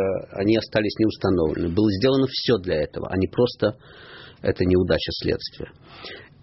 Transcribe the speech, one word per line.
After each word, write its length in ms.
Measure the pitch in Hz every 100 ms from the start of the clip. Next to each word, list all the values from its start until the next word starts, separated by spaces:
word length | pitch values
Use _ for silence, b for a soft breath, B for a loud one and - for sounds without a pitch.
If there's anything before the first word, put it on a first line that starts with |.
| 95 92 -
они 240 | - 101 110
остались 400 | - 110 104 -
неустановлены. 720 | 107 - 98 90 78 80 85
Было 160 | 87 107
сделано 360 | 95 131 135 131
всё 280 | - - 110
для 180 | 90 78
этого, 260 | 73 - -
а 80 | 92
не 100 | 92
просто 480 | - 123 - 107 - B B B B B B
это 220 | - - 90
неудача 460 | 90 90 82 -
следствия. 600 | - - - - - - - B B B B B -